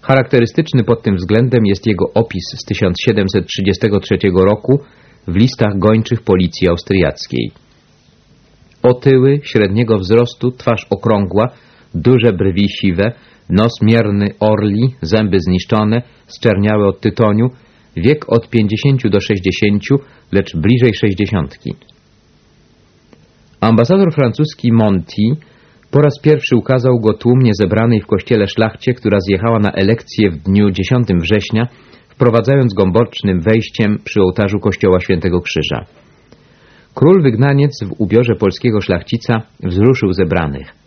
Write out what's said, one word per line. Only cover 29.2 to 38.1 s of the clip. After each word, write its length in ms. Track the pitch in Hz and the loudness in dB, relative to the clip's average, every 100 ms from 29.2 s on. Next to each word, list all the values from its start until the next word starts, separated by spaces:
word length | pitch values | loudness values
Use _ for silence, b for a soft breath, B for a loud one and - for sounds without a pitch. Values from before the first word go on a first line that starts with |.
zjechała 380 | 95 95 113 113 | 0 -2 0 0
na 140 | 104 | 0
elekcję 580 | - 98 113 - - 104 | 0 0 0 -4 -2 0
w 60 | 78 | -2
dniu 340 | 85 101 104 | 0 2 2
dziesiątym 500 | 92 92 127 113 87 | 0 0 0 2 0
września, 480 | 80 107 - 110 123 b b b b | 0 -2 0 -4 -4 b b b b
wprowadzając 640 | _ 120 113 113 139 123 | _ 2 2 2 2 2
go 120 | 104 95 | 2 2
bocznym 540 | 90 120 - 101 92 | 2 0 -2 -2 -2
wejściem 580 | 80 113 110 - 107 104 | 0 0 -2 -4 -2 -2
przy 180 | - - | -4 0
ołtarzu 360 | 92 92 101 101 | 0 0 -2 0
kościoła 420 | 107 92 98 92 | -2 0 0 0
Świętego 400 | - 87 90 87 | 0 -2 0 -2
Krzyża. 440 | - 80 76 58 - _ b b b b b b b b b | -4 -6 -4 -6 -10 _ b b b b b b b b b
Król 280 | - 147 190 | 0 4 4
wygnaniec 500 | 139 110 139 139 143 - | 2 2 2 2 0 -2
w 160 | 101 - | -12 -6
ubiorze 340 | 101 | 0